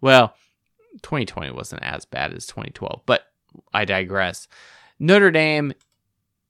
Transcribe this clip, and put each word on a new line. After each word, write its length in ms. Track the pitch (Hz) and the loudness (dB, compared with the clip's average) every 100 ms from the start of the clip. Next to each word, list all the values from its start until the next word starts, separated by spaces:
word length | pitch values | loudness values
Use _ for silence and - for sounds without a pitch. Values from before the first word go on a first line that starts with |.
Well, 340 | 131 131 113 _ _ _ _ _ _ 302 | 6 6 6 _ _ _ _ _ _ -20
twenty 240 | - 151 107 | -10 -8 -8
twenty 240 | - 71 | -10 -12
wasn't 320 | 62 - - | -12 -14 -12
as 220 | 65 - | -10 -12
bad 280 | - 64 73 | -10 -8 -8
as 140 | - - | -8 -14
twenty 240 | - - | -14 -14
twelve, 320 | - - - - | -12 -12 -8 -2
but 180 | 120 - _ _ - _ | -2 -4 _ _ -20 _
I 100 | 104 | -4
digress. 640 | 101 95 92 98 90 - - - - - _ - | -2 -2 -2 -2 -2 -6 -16 -20 -20 -20 _ -2
Notre 320 | 156 202 196 | 4 6 6
Dame, 400 | 160 156 151 143 - _ _ _ _ _ _ | 4 2 0 -4 -8 _ _ _ _ _ _